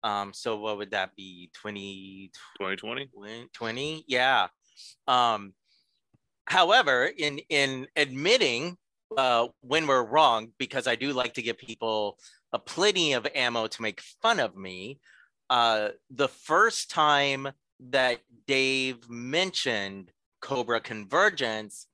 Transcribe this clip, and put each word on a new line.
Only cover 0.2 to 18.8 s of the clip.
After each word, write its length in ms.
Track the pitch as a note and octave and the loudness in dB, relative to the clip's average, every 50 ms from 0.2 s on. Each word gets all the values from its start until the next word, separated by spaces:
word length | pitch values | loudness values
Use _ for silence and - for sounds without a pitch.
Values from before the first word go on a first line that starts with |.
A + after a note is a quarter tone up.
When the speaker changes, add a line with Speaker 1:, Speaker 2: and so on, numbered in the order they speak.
| G2+ G2 F#2+ | -4 -6 -10
Speaker 1:
so 240 | - - A#2+ A2 | -8 -6 -6 -6
what 200 | G#2 G#2 A2 G#2+ | -4 -4 -6 -6
would 140 | G2+ G#2 G2 | -6 -6 -4
that 240 | G#2 G2+ F#2+ F#2+ _ | -2 -4 -4 -4 _
be? 360 | - F#2+ F#2+ F2+ F2 F2+ F2 _ | -18 -20 -18 -18 -20 -20 -20 _
Twenty, 800 | - - G#2+ G#2 G2+ G2 G2 G2 F#2+ F#2+ F#2+ F#2+ F#2+ G2 F#2 _ - - - - | -14 -12 -10 -10 -10 -10 -12 -14 -14 -16 -16 -18 -18 -20 -20 _ -20 -20 -20 -12
Speaker 2:
Twenty 180 | - G2+ F#2 G2 | -8 -4 -4 -4
twenty? 340 | F#2+ - A2 A#2+ C3 C#3 C3+ _ G2+ G2+ G#2 A2 A#2 B2 - - | -4 -6 -8 -8 -8 -10 -12 _ -18 -16 -16 -14 -16 -16 -18 -12
Speaker 1:
twenty? 500 | - A#2 A2+ A2+ B2+ C#3 D3+ D#3+ D#3 - | -6 -6 -6 -4 -4 -6 -8 -8 -10 -6
Yeah. 400 | - B2+ B2 B2+ C3+ C3 A#2 F#2+ F2+ _ _ _ _ _ - - - - _ _ | -2 0 2 2 4 4 2 2 0 _ _ _ _ _ -20 -20 -20 -20 _ _
Um, 460 | - B2+ B2 A#2+ A#2 A2 G#2 G2+ G2 F#2+ _ _ _ _ _ _ _ _ _ _ _ _ _ _ _ _ _ _ | 2 2 4 4 4 2 -2 -6 -12 -18 _ _ _ _ _ _ _ _ _ _ _ _ _ _ _ _ _ _
however, 640 | - - F#3 F3+ E3+ G#3 B3+ A#3 D3 C3 B2 B2+ F3 - | 2 4 4 6 8 6 6 6 6 4 4 2 0 0
in, 220 | - D#3 D3 C#3+ D3 - _ | -2 -4 -4 -4 -6 -6 _
in 380 | D#3+ C#3+ C#3 C3+ C3+ C3 C3 - _ | 2 2 2 2 0 -4 -8 -6 _
admitting, 800 | D#3 D3 C3+ B2+ C3+ D3 F#3 A#3 B3+ G3+ C#3 A#2+ A#2+ D3 F3 F3+ _ _ _ _ _ _ _ - | 0 0 0 0 -2 2 2 4 4 4 2 0 -2 -4 -6 -8 _ _ _ _ _ _ _ -2
uh, 320 | C3+ C3 B2+ A#2+ A#2 A#2 - _ _ | 0 2 4 4 2 2 0 _ _
when 260 | - B2 C#3 D#3+ D#3+ | -6 0 0 0 2
we're 160 | D3 C3+ B2+ A#2+ | 4 2 2 2
wrong, 460 | G#2+ B2 D#3 D#3 C3+ A#2 A2 A2 A#2 _ | 2 4 6 6 6 4 2 -2 -6 _
because 280 | _ C3+ - - C3+ - | _ -8 -4 -4 -4 0
I 100 | C3 A#2 | 0 -2
do 180 | A2+ B2+ C#3+ C#3 | 0 -2 -4 -2
like 220 | B2+ B2 A#2+ - | -2 -4 -4 -4
to 60 | - | -6
give 160 | A2+ A#2 A2+ | -6 -6 -6
people 600 | - - A#2 A2+ _ A#2 A2+ A2 G#2+ G#2 G2+ - _ - - - _ _ _ | -6 -10 -16 -12 _ -4 -2 -2 -2 -4 -4 -8 _ -20 -20 -20 _ _ _
a 80 | - - | -8 -6
plenty 540 | _ - - E3 F#3 G#3 G3+ F#3 E3 D3+ C#3 | _ -6 -2 2 2 2 2 2 0 0 0
of 120 | A#2+ G#2+ D3 - | 0 -2 -2 -2
ammo 340 | C#3+ B2+ B2 A#2+ A#2 A2 | 0 -2 0 0 -2 -4
to 140 | A2 - - | -4 -6 -6
make 200 | A2 G#2+ G2+ - - - - _ | -6 -6 -6 -8 -18 -20 -18 _
fun 180 | - A3 A#3 F#3 | 0 0 0 2
of 180 | B2+ G#2 - | 0 -2 -4
me, 420 | G2 F#2+ F#2 F#2 F#2 F#2+ A2+ C#3 _ _ _ - _ _ _ _ _ _ _ | -10 -14 -12 -12 -12 -12 -14 -16 _ _ _ -20 _ _ _ _ _ _ _
uh, 400 | C3 B2 A#2 A#2 A2 G#2+ G#2+ G#2 - - _ _ | 2 2 4 4 2 2 0 -4 -6 -10 _ _
the 180 | C3+ B2 C#3+ | -2 -2 -2
first 640 | C3 - - - - D3+ F3+ G#3+ A3+ - - - - | -2 -2 -10 -4 0 4 4 4 4 2 -2 -8 -4
time 560 | - E3 D#3 D3+ D3 C#3+ C#3+ C#3 C3+ C3+ C3+ C#3 C#3 _ _ _ _ _ C3 B2 | 2 2 4 6 6 4 4 0 -2 -4 -6 -10 -12 _ _ _ _ _ -10 -2
that 280 | B2+ C3+ C3 B2+ B2 - _ _ A#2+ A2+ _ | 2 2 2 2 0 -2 _ _ _ -18 _
Dave 640 | - C#3 C3+ C3+ C3 C3+ C3+ | 0 2 2 2 2 0 0